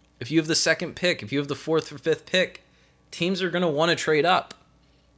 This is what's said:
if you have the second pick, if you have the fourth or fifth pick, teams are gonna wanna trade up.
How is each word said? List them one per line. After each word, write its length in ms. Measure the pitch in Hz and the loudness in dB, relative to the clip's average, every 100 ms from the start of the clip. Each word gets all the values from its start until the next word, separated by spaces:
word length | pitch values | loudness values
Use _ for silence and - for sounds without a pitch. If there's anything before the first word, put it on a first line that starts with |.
| _ _ | _ _
if 100 | 120 | 0
you 80 | 156 | 0
have 80 | 156 | 2
the 80 | |
second 400 | 156 - 156 165 | 2 2 0 -2
pick, 300 | - 180 170 | -2 0 0
if 80 | 101 | -2
you 80 | 139 | -4
have 80 | 143 | -4
the 80 | 139 | -6
fourth 340 | - 160 - | 0 0 0
or 60 | 147 | -4
fifth 280 | 165 151 - | -2 -2 0
pick, 360 | 185 180 - - _ _ _ _ | 0 0 -4 -20 _ _ _ _
teams 320 | - 170 190 | -4 -2 0
are 80 | 185 | -2
gonna 180 | 170 180 | 0 0
wanna 280 | 143 170 160 | 2 2 2
trade 280 | - 156 | 2 2
up. 300 | 143 135 - - _ _ _ _ _ | 4 2 0 -12 _ _ _ _ _